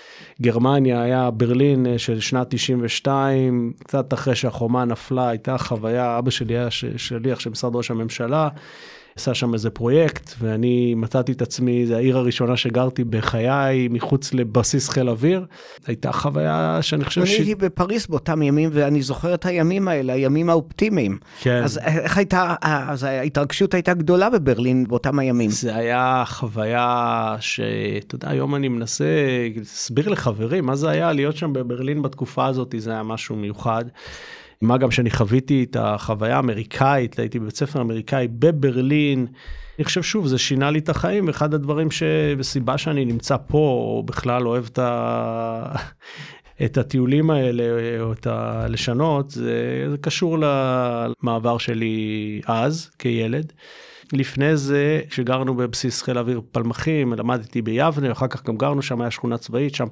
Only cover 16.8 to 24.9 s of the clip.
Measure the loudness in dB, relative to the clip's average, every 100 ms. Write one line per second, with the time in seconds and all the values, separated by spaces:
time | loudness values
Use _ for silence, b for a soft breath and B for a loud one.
16.8 | 0 -2 -2 0 2 2 2 0 -2 0
17.8 | -2 0 -2 -4 -2 0 4 4 2 2
18.8 | 2 2 0 -4 -2 -2 0 2 2 2
19.8 | 0 0 0 0 2 2 4 2 2 0
20.8 | 2 2 0 -2 B B 0 2 0 -2
21.8 | 0 0 2 2 2 2 2 0 0 0
22.8 | -2 -4 -2 -2 0 0 0 2 2 2
23.8 | 2 0 4 4 4 4 2 2 2 2
24.8 | 2